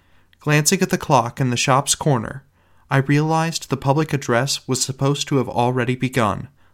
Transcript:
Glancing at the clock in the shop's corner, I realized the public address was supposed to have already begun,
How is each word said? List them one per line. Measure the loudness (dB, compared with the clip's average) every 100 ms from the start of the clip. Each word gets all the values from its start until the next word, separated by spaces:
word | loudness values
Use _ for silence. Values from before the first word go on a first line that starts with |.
| _ _ _ _
Glancing | 0 2 2 0
at | 0
the | -2
clock | 2 2 2 -2
in | -2
the | 0
shop's | 2 2 2
corner, | -2 0 0 -2 -10 -18 _ _ _ -2
I | 0
realized | 2 2 2 0 0 -4 -6
the | -2
public | 0 0 0
address | -2 0 0 0 -4 -4
was | -4
supposed | -4 -2 -2 0 0
to | -2
have | 0
already | 0 0 0 -2 -2
begun, | -2 0 0 0 -8 _ _